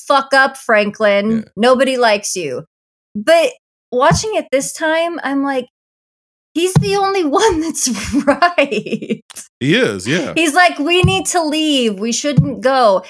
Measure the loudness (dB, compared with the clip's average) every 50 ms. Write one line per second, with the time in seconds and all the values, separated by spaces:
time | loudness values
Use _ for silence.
0 | -4 0 0 0 0 2 2 2 2 2 0 -6 -2 0 2 2 2 0 -2 0
1 | 0 2 2 2 0 0 -2 -4 -4 -8 -6 0 2 2 4 4 2 0 0 2
2 | 2 2 2 0 -2 -6 -8 -6 -6 -6 -8 -8 -10 _ _ _ _ _ _ _
3 | _ _ -12 -8 0 2 4 4 4 0 -2 _ _ _ _ _ _ -6 -2 2
4 | 2 4 2 2 0 -2 -4 -4 -4 -2 -2 -2 -2 -4 -8 -4 -2 -2 0 0
5 | -2 -2 -4 -6 -6 -4 -4 -2 -2 -2 -4 -4 -6 -8 _ _ _ _ _ _
6 | _ _ _ _ _ _ _ _ _ _ -4 -2 -2 2 2 2 2 2 0 0
7 | 0 0 0 0 0 0 0 2 2 2 2 0 -2 -4 -4 -4 -4 -4 -4 -4
8 | -6 -4 -2 -2 0 0 0 2 2 0 2 0 -2 0 -2 -6 -6 -6 -6 -8
9 | -6 -6 -8 -8 -10 _ -16 -16 -16 -16 _ -6 -2 0 2 2 2 0 -2 -4
10 | -4 -2 -2 -2 -2 -2 -2 0 0 0 2 4 2 2 2 0 -2 0 2 2
11 | 2 2 0 0 -2 -2 -2 -2 0 0 -2 -2 0 0 2 2 0 0 -2 -4
12 | -6 -4 -4 -4 -4 0 2 2 2 2 0 -2 0 0 2 4 4 4 2 2
13 | -2 -6